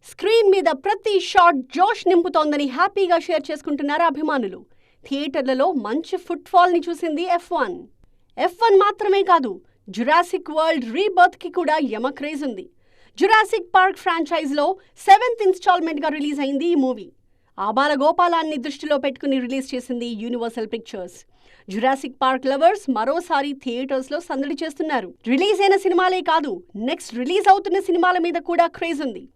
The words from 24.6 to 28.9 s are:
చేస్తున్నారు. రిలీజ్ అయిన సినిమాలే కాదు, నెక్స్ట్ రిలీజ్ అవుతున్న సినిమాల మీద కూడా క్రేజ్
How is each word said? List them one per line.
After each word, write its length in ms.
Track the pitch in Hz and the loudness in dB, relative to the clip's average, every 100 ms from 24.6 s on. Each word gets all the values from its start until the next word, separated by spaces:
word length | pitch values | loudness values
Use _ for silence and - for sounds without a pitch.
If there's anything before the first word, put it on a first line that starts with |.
చేస్తున్నారు. 480 | 320 - 320 262 185 - 226 | -8 -6 -4 -4 -6 -10 -2
రిలీజ్ 280 | 269 392 381 392 | 0 0 2 2
అయిన 120 | 392 381 | 2 2
సినిమాలే 340 | 349 370 370 339 | 2 2 0 0
కాదు, 220 | 320 294 185 - 202 240 | -2 -2 -10 -12 -8 -6
నెక్స్ట్ 220 | 339 - 233 | -6 -10 -8
రిలీజ్ 280 | 254 381 403 | -2 0 4
అవుతున్న 280 | 392 392 370 392 | 4 2 -4 0
సినిమాల 280 | 349 359 359 339 | 0 2 0 -2
మీద 120 | 330 330 | -4 -2
కూడా 160 | 339 339 - | 0 0 -2
క్రేజ్ 240 | 339 | -6